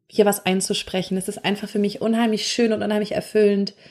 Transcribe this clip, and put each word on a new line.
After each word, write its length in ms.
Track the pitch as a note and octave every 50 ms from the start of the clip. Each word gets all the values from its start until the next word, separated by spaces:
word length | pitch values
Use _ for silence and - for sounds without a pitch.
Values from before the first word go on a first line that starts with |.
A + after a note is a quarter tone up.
| _
hier 180 | _ - - G#3
was 200 | G3+ G3+ G3+ -
einzusprechen. 720 | F#3 F#3 F#3+ F#3+ - G3+ - - - - F#3 F3 - F#3
Es 100 | F#3 F3+
ist 180 | - G3+ - -
einfach 240 | - G#3 G#3 - G3+
für 100 | - G#3
mich 220 | G3+ G3+ G3+ -
unheimlich 460 | - A3 A3+ A3+ A#3 A3+ A3 G#3 -
schön 260 | - - - A#3 A3 A3
und 80 | G#3
unheimlich 300 | G#3 G#3 G#3+ G#3+ G#3+ -
erfüllend 640 | - - - - - G#3+ G#3+ G3+ G3+ G3 G3+ G3 - _ - -